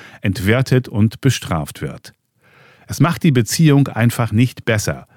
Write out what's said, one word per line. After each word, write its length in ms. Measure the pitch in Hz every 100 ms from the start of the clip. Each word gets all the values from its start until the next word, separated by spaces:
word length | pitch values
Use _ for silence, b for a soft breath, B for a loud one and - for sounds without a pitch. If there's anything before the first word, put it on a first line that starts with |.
| B B
entwertet 640 | - 90 92 120 131 131 127
und 320 | 107 107 -
bestraft 600 | 139 - - 82 73 -
wird. 320 | - - - _ _ _ b b b b b
Es 140 | -
macht 220 | 160 -
die 80 | 175
Beziehung 560 | 127 113 - 160 143 135
einfach 460 | - 117 - 113
nicht 320 | 101 123 -
besser, 420 | - 110 - 69 -